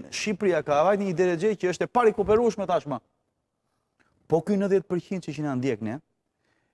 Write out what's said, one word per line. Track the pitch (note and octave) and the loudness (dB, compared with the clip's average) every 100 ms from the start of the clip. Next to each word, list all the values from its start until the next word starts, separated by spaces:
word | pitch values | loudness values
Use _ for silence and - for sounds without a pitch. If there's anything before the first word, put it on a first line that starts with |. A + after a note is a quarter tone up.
| - | -2
Shqipëria | - G#3+ F#3+ G3+ D#3+ D3+ | -8 -4 -2 0 0 2
ka | C#3+ E3+ | 2 4
vajt | G3+ | 2
një | G3 E3 | 0 0
drejtë | F3+ E3+ G#3 G#3 | 2 2 0 0
që | F3+ | -2
është | E3+ | -2
e | E3+ | 0
pari | B3 A3+ | 4 4
kuperueshme | G#3 F#3+ A3 A#3 G#3 F#3 | 2 2 4 2 0 -2
tashmë. | E3+ C#3+ B2 _ _ _ _ _ _ _ _ _ _ _ _ - | -2 -2 -10 _ _ _ _ _ _ _ _ _ _ _ _ 0
Po | E3 | 0
ky | E3 G3+ | 2 0
nëntëdhjetë | G3+ F#3+ - | 2 0 0
përqind | F3+ - F#3+ | -6 -6 -10
që | - D3+ | -8 -8
na | D3+ B2+ | -4 -4
ndjek | C3 G#2+ | -2 -4
ne, | A2 C#3 _ _ _ _ _ _ _ | -6 -8 _ _ _ _ _ _ _